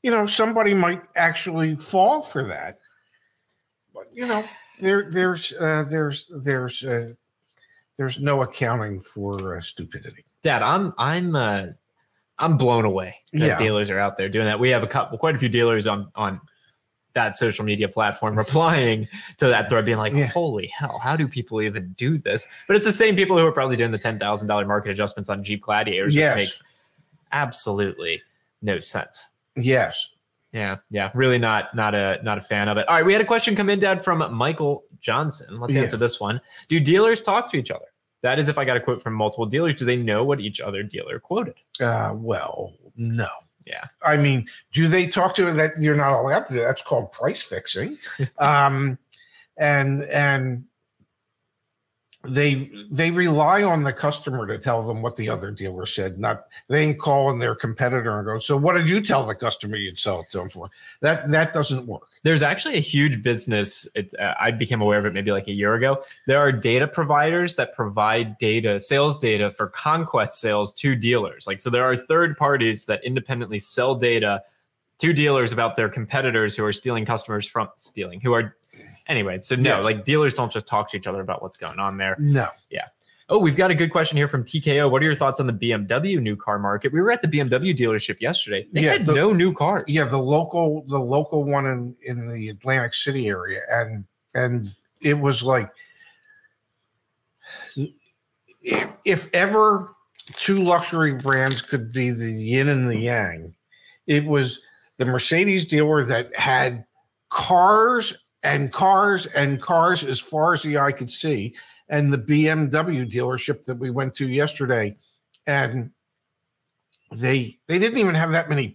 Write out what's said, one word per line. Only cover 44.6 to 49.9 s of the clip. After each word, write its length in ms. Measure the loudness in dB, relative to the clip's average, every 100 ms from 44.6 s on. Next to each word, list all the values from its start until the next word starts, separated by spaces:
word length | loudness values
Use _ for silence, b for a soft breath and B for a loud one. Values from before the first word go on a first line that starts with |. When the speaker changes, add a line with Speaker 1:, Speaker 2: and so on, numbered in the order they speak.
| _
Speaker 1:
do 160 | 2 4
they 200 | 4 2
talk 280 | 2 0 2
to 160 | 2
that? 200 | 2 0 2
You're 160 | 2 4
not 180 | 4
allowed 340 | 2 2 0 0
to 60 |
do 60 | 0
that. 60 | 0
That's 140 | -2
called 280 | -2 -2 -2
price 300 | -4 -4 -4
fixing. 560 | -6 -8 -6 -6 -6 -8 B B
Speaker 2:
<laughs> 200 | -8 0
Speaker 1:
Um, 580 | 4 6 4 2 -2 -4 _ B B B B -2
and, 460 | 2 2 2